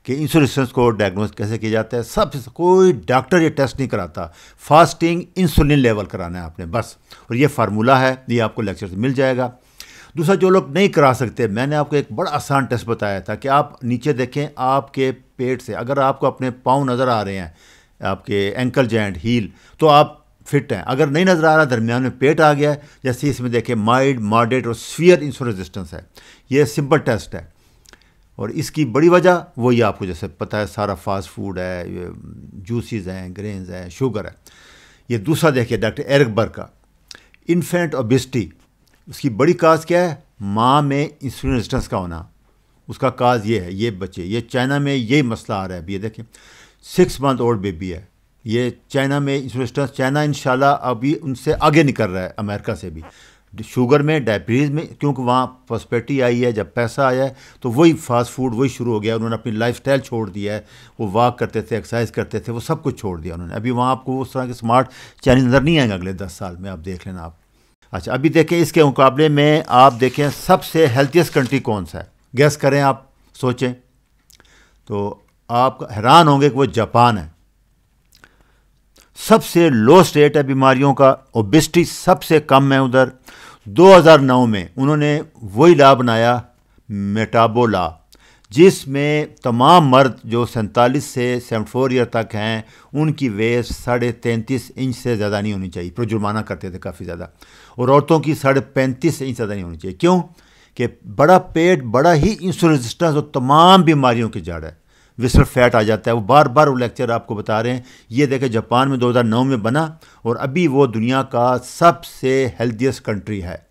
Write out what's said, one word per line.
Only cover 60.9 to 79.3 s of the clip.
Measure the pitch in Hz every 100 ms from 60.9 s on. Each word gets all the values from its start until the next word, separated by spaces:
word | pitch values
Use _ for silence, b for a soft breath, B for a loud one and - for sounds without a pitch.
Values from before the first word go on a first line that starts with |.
| b
वो | 107
वॉक | 101 120 -
करते | 110 110
थे, | - 110
एक्सरसाइज | - 117 113
करते | - 104 110
थे, | -
वो | 117
सब | - 160
कुछ | 143 -
छोड़ | 104 85
दिया | 87
उन्होंने। | 85 87
अभी | 101 120
वहाँ | 120 127
आपको | 127 - 131
उस | 127
तरह | 135 127
के |
स्मार्ट | 123 117 123 127 B B B
चाइनीज | 135 127
नज़र | 127 131
नहीं | 139 165
आएंगे | 120
अगले | 95 92
दस | 92 95 -
साल | 98 87
में, | 95
आप | 90
देख | 85 90 101
लेना | 92
आप। | 82 - _ _ _ _ _
अच्छा, | - -
अभी | 127 151
देखें, | 156 156 170
इसके | 156 170
मुकाबले | 147 127 135 127 156
में | 147 147 151 -
आप | 123 135
देखें, | 117 127 143 147
सबसे | - - 185 - 160 156
हेल्थीएस्ट | 120 139 170 165
कंट्री | 151 120 135
कौन | 123 104
सा | 85 87
है, | 85 _ _
गेस | 120 147 147
करें | 139 143
आप, | 139 135 _ _ _
सोचें, | - 127 123 127 123 _ _ _ _ _ _ b b b b -
तो | 104 101 - _ _ -
आप | 120 131 - 151
हैरान | 107 113 160 156
होंगे | 139 143
कि | 139
वो | 139
जापान | 120 101 117 120 104
है। | 80 - _ _ _ _ _ _ _ _ b b b b b _ _ _ _ -
सबसे | -